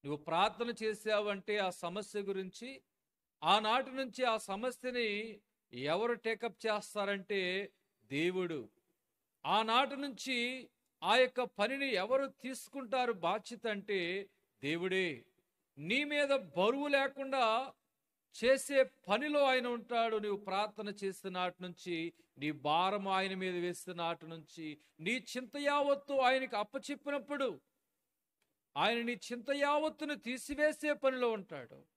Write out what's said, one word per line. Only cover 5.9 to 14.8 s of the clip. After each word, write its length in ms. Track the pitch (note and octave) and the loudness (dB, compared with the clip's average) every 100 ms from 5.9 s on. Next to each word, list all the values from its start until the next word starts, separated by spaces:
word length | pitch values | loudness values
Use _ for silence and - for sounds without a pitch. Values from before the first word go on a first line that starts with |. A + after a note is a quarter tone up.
| E3+ A#3 | 0 0
టేకప్ 520 | A#3+ A3+ A3 A#3 - A3 | -2 -2 -2 -4 -4 -2
చేస్తారంటే 1040 | G#3 - G#3 G3 G3+ F#3+ G3+ F3+ F#3+ G3+ _ _ _ | -2 -2 -4 -2 -2 -2 -2 0 -2 -6 _ _ _
దేవుడు. 680 | _ C#3 E3+ F#3 F3+ D#3 G#2+ _ _ _ _ _ _ _ C#3 | _ 0 0 0 -2 -4 -8 _ _ _ _ _ _ _ 0
ఆనాటి 500 | G3+ A3 A#3 C#4 C4+ | 2 4 2 2 -2
నుంచి 760 | C#4+ G#3+ C4 B3 A#3+ B3+ A#3 _ _ _ | -6 -8 -4 -2 -2 -4 -12 _ _ _
ఆ 120 | E3+ A#3 | 4 6
యొక్క 260 | B3+ - | 6 2
పనిని 520 | A#3 - G#3+ C#4 C#4 | -4 0 0 0 0
ఎవరు 400 | G3+ G3+ C4+ C#4 - | 0 2 2 0 -6
తీసుకుంటారు 720 | B3 C4 - C#4 B3 C4 B3 | -10 -10 -10 -10 -2 0 2
బాధ్యత 540 | G3+ E3 G#3+ - A#3 A3+ | 2 0 0 -4 -6 -4
అంటే 600 | G3+ G3+ G3 E3+ F#3+ G3 _ _ _ | -4 -2 0 0 -4 -6 _ _ _
దేవుడే. 640 | C#3 E3 | -2 0